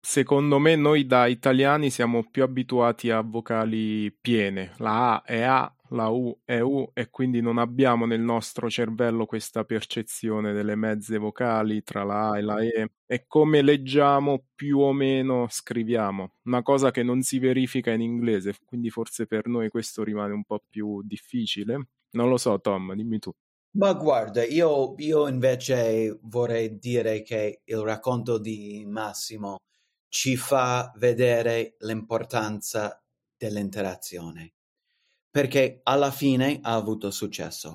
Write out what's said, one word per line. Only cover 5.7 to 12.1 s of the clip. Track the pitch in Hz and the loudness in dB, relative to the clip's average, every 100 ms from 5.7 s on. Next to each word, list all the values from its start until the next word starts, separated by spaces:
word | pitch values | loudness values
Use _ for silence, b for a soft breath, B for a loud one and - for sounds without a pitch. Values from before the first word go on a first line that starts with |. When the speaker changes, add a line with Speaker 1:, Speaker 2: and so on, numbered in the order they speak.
| _ _ | _ _
Speaker 1:
la | 123 110 | -4 0
U | 120 123 - | 0 -2 -6
è | - 123 | -4 0
U | 123 139 123 | 2 0 -2
e | - 113 | -6 -8
quindi | - 131 120 | -2 0 2
non | 117 117 | 2 0
abbiamo | 117 123 131 117 117 | 0 2 4 4 2
nel | 113 | 0
nostro | 117 117 - - 120 | 0 0 -2 -6 -4
cervello | - 113 113 120 113 110 | -2 -4 0 0 0 -2
questa | 113 - 117 | -6 -6 -6
percezione | 110 110 - - 107 - 113 107 107 | -4 -4 -4 -8 -8 -6 -4 -2 -2
delle | 104 104 104 | -2 -2 -2
mezze | 110 107 104 110 | -2 -4 -4 -4
vocali | 107 - 123 113 110 107 | -4 -2 0 0 0 -2
tra | - 104 | -4 -6
la | 101 | -4